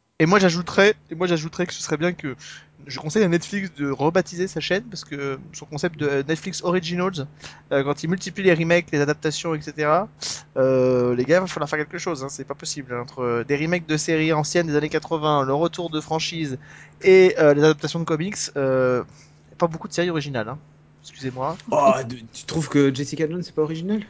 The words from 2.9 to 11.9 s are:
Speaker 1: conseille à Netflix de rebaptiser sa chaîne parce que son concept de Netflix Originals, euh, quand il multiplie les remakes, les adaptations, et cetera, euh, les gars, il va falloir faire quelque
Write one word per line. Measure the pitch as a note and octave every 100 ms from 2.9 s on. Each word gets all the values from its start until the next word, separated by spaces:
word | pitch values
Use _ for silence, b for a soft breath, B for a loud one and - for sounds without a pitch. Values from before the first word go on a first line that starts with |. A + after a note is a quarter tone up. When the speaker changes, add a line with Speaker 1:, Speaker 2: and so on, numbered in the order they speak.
| C3
Speaker 1:
conseille | D3 G#3+
à | F#3+
Netflix | E3+ - G3+ F#3+ D3
de | C#3+
rebaptiser | C3+ D3 F3+ E3+ F3 F#3
sa | E3
chaîne | - F#3
parce | A#3+ F#3+ -
que | C#3+ C#3 C3+ -
son | - -
concept | D3 F3+ D#3
de | D3 C#3 C#3
Netflix | D#3+ F#3+ E3+
Originals, | F3 F3+ E3 F3 F#3 F3+ C3 - B B B
euh, | C#3+
quand | C#3 D3
il | D#3+
multiplie | F#3 F#3+ F3
les | F#3+
remakes, | D#3+ E3 F3 E3
les | D3
adaptations, | C#3+ D3+ D#3 D3 E3+ D#3
et |
cetera, | D3+ D3 D3+ E3 A3 - B B B C3+
euh, | C3 C3 B2+ B2 B2 B2
les | B2+
gars, | F3
il |
va | F#3
falloir | - D3
faire | D#3
quelque | D3